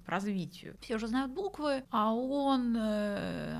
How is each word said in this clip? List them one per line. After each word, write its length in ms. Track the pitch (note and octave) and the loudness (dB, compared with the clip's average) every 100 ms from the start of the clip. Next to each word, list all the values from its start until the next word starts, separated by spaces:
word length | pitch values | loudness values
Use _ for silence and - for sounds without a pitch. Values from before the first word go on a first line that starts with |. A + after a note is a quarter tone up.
| - | -4
по 60 | |
развитию. 640 | F3+ G3+ F#3+ D3+ - - - | -2 0 -2 -4 -8 -16 -12
Все 140 | - A3 | -4 -2
уже 120 | A3+ | 0
знают 240 | B3+ C4+ | 0 0
буквы, 520 | D4+ G4 D#4 D4 C4+ - | -2 -4 -2 0 0 0
а 240 | A3 A3 A#3 | 2 2 2
он, 600 | C4 C#4+ C#4 C4 A#3+ A#3 | 2 2 4 4 4 2
э, 760 | A3 G#3 G#3 G3+ - - D3+ | 2 0 0 -2 -2 -4 -4